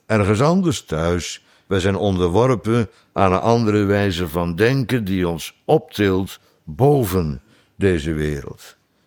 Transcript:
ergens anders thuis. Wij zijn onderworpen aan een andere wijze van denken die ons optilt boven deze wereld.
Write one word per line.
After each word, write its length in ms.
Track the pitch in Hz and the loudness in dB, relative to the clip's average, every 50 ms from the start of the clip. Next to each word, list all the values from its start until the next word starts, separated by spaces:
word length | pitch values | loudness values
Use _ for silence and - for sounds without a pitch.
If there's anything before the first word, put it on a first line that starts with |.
| _ | _
ergens 360 | - 107 107 101 95 107 101 | -2 0 0 2 2 2 2
anders 440 | 135 156 175 196 185 170 123 - - | 2 2 2 2 2 0 -2 -4 -6
thuis. 600 | - 80 78 80 85 87 87 80 - - - _ _ _ _ _ | -6 -4 -2 0 0 0 -2 -4 -6 -12 -14 _ _ _ _ _
Wij 120 | - 92 95 | -4 -2 0
zijn 160 | 87 98 95 | 0 0 0
onderworpen 960 | 90 101 104 95 90 90 87 85 104 120 127 127 98 - 107 113 120 113 - _ _ _ _ _ | 0 0 0 0 0 0 2 2 2 2 2 0 0 0 0 0 0 0 -2 _ _ _ _ _
aan 200 | - 98 95 92 | 0 2 2 2
een 60 | 92 | 2
andere 440 | - 110 117 120 117 104 104 107 104 | 2 2 2 2 2 2 2 2 2
wijze 440 | 95 101 101 101 101 90 82 90 | 2 2 2 0 0 -2 -4 -6
van 280 | 80 82 87 87 85 85 | -4 -4 -4 -4 -2 0
denken 480 | 82 107 120 135 139 123 98 127 123 107 | 0 0 2 2 0 -2 -2 -2 -4 -2
die 240 | 92 98 92 90 | -2 -2 0 0
ons 340 | 85 82 78 - - - _ _ | -2 -2 -4 -8 -12 -16 _ _
optilt 760 | - 147 160 - - - - 104 98 92 92 98 90 - - _ _ _ _ _ | 0 0 0 0 -4 -2 0 0 2 2 0 -2 -6 -10 -16 _ _ _ _ _
boven 800 | - 76 73 123 143 147 139 120 85 90 92 82 76 69 64 - _ _ _ _ _ _ | -14 -2 2 2 4 4 2 0 0 0 -2 -2 -2 -4 -8 -12 _ _ _ _ _ _
deze 380 | - 95 98 92 80 69 80 80 | -2 0 2 2 0 0 -4 -4
wereld. 640 | 78 76 76 73 69 65 - - - - - - _ _ _ _ _ _ | -2 -4 -4 -4 -6 -10 -14 -16 -18 -20 -20 -20 _ _ _ _ _ _